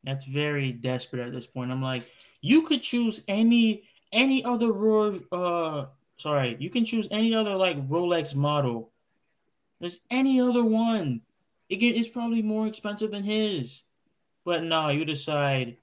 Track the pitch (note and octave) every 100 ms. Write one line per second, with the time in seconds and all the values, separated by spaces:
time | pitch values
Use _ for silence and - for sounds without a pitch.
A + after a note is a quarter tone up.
0 | C#3 C3+ C3+ C#3 D3 C#3+ C3+ A#2 B2+ B2+
1 | - B2 B2 B2+ A2+ C3 B2 C3 C3 B2+
2 | - - - _ D3+ D4 D#4 C#4 - A#3+
3 | A#3 G#3+ - G3 A3+ A#3+ A3+ G#3 _ _
4 | _ A3 C4+ C4+ A#3+ A#3+ A#3 G3 A3 G#3+
5 | G#3+ F#3 - F3+ F3+ F3 D#3+ D3+ C3+ _
6 | _ - D3+ C#3+ B2 A2 D#3 B3 A3 A3+
7 | G#3 G#3+ A3+ A3+ G#3+ F#3+ F#3 D3 C3+ E3
8 | F3 E3+ C#3+ C#3 D3 D3 C3+ A#2 A2+ _
9 | _ _ _ _ _ _ _ _ F3 F3
10 | _ B3 C4+ B3+ B3 A#3+ A#3 A3 A#3 A3
11 | D3+ A#2 _ _ _ _ _ F#3+ A#3+ A#3
12 | A3+ B3 A#3 A3+ G#3+ G#3+ A3 G#3+ G#3 G#3
13 | G#3+ G3+ G3 G#3+ G#3+ F3 A#2+ - _ _
14 | _ _ _ _ F3 E3+ E3 D#3+ D#3 C#3+
15 | D#3 D3 - D3 C#3+ C3+ A#2+ B2